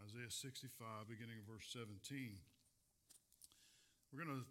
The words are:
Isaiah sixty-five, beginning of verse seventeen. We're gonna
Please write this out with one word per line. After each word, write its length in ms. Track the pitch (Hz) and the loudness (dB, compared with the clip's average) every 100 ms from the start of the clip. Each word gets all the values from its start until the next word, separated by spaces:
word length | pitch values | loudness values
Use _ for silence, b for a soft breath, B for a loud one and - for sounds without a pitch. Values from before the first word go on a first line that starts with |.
| 104 | -4
Isaiah 240 | 117 117 | 0 2
sixty-five, 800 | - 135 123 123 - 113 107 107 | 2 2 0 -2 -2 0 0 0
beginning 240 | 110 117 110 | -2 -2 -2
of 80 | 104 | -2
verse 160 | 110 - | -4 0
seventeen. 720 | 123 110 98 - 139 123 95 - - - - - - - - - - B B B B B B - | 0 0 -2 0 2 2 -2 -6 -16 -20 -20 -20 -20 -20 -20 -20 -14 B B B B B B -6
We're 140 | 139 165 | 2 6
gonna 160 | 135 123 | 6 4